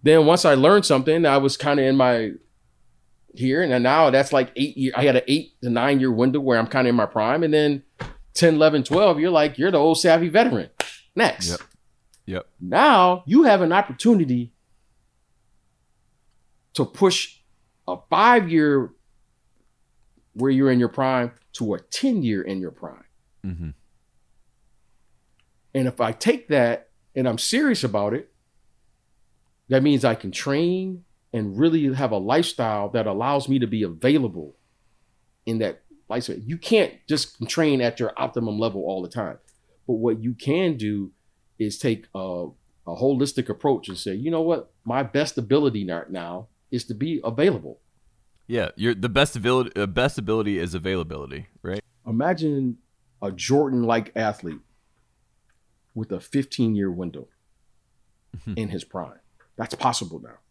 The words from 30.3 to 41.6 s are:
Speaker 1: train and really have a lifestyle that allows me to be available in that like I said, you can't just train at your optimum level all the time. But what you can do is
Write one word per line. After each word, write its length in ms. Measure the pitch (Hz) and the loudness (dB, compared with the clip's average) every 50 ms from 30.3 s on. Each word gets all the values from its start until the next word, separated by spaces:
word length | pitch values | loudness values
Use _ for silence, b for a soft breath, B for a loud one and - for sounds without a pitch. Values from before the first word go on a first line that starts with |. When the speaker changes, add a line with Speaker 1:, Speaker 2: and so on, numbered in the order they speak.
Speaker 1:
train 760 | 90 - - 143 139 147 170 175 180 185 190 190 185 175 _ _ _ _ _ _ | -10 -8 -6 -4 -2 -2 0 -2 -2 -4 -6 -8 -10 -12 _ _ _ _ _ _
and 260 | - 117 110 101 95 107 | -8 -6 -6 -6 -2 0
really 340 | 147 165 160 165 147 139 131 | 2 2 2 2 0 0 -2
have 160 | 131 143 123 | -2 -2 -2
a 80 | 110 98 | -2 -2
lifestyle 680 | 95 104 127 160 170 - - - 123 113 107 104 101 101 | -2 0 0 0 0 -2 -4 -4 -4 -4 -2 -4 -6 -4
that 160 | 101 120 110 | -4 -4 -2
allows 420 | 107 95 101 113 135 143 143 131 135 | -2 -4 -4 -2 -2 -2 -2 -2 -2
me 100 | 135 135 | -2 -2
to 60 | 120 | 0
be 160 | 107 104 110 | -2 -2 -4
available 720 | 107 90 85 80 - 127 147 156 131 110 85 87 76 71 _ _ _ _ _ _ _ _ _ _ _ _ _ _ _ _ _ _ _ | -4 -4 -6 -2 0 0 2 2 0 -2 -6 -10 -14 -16 _ _ _ _ _ _ _ _ _ _ _ _ _ _ _ _ _ _ _
in 120 | 117 113 113 | -6 -4 -4
that 240 | 110 95 - - _ _ - _ _ _ | -4 -4 -6 -10 _ _ -20 _ _ _
like 100 | 110 123 | -8 -8
I 20 | |
said, 220 | 123 - 95 - 110 | -6 -8 -12 -12 -10
you 120 | 117 165 170 | -10 -12 -10
can't 340 | - - 226 220 180 - - - _ - | -2 0 2 2 2 0 -4 -14 _ -4
just 380 | 156 147 - - - _ 113 113 | -4 -4 -4 -8 -10 _ -10 -6
train 320 | - - 160 151 143 131 | -2 0 2 2 2 2
at 180 | 123 117 117 - | 0 -2 -2 -2
your 120 | 123 107 - | -6 -6 -4
optimum 420 | - 135 123 - 120 117 110 107 104 | -4 -6 -4 -4 -4 -4 -4 -4 -2
level 240 | 113 113 95 98 | -4 -4 -4 -6
all 180 | 82 76 95 95 | -6 -6 -6 -6
the 60 | 90 87 | -8 -8
time. 300 | - 120 104 80 60 - _ _ _ _ _ _ _ _ _ | -8 -8 -8 -8 -10 -14 _ _ _ _ _ _ _ _ _
But 80 | - 123 | -6 -4
what 280 | 113 113 120 156 113 | -2 0 -2 -2 -2
you 120 | 113 123 123 | -4 -6 -8
can 420 | 110 - 139 143 175 190 175 156 | -6 -4 -4 -2 -2 -2 -2 -4
do 360 | 123 110 104 104 101 98 92 _ _ _ _ _ _ _ _ _ | -4 -6 -6 -6 -6 -8 -10 _ _ _ _ _ _ _ _ _
is 200 | _ | _